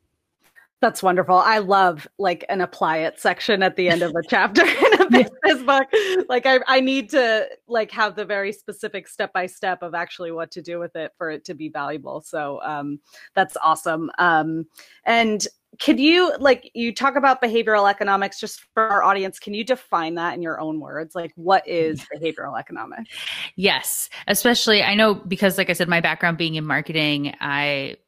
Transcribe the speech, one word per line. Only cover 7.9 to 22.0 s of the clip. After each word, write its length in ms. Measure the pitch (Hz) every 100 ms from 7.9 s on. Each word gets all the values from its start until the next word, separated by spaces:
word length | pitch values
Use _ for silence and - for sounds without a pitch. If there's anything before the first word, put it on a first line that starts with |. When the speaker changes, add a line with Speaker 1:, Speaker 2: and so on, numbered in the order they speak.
Speaker 1:
have 240 | 202 208 190
the 100 | 196
very 260 | 202 196
specific 560 | 208 - 196 214 196 -
step-by-step 720 | - 196 185 180 - 196 180
of 140 | 170 170
actually 360 | 175 - 170
what 200 | 165 160
to 100 | 180
do 160 | 165 170
with 180 | 170 165
it 180 | 156 -
for 140 | 165
it 140 | 156 -
to 80 |
be 160 | 160 156
valuable. 520 | 151 143 156 135 143
So, 400 | - 160 143 139
um, 380 | - 147 143 147 _ - -
that's 240 | - 185 -
awesome. 480 | 160 156 175 160 160 -
Um, 480 | 180 160 156 160 160 _ - _ -
and 420 | 233 226 208 - - _ -
could 180 | - 240
you, 340 | 294 349 349 226
like, 320 | 269 247 -
you 200 | - 233
talk 220 | - 269 262
about 260 | 262 262
behavioral 480 | 233 233 220 214 202
economics, 500 | 202 202 196 196 -
just 220 | 220 - _
for 140 | - 220
our 160 | 202
audience, 360 | 185 196 190 -
can 140 | -
you 100 | 208
define 520 | 233 247 - 170 160 170
that 180 | 170
in 80 | -
your 180 | 165 143
own 200 | 156 156
words? 360 | 143 143 160 180
Like, 180 | 165 -
what 320 | 170 190 -
is 380 | 170 160 147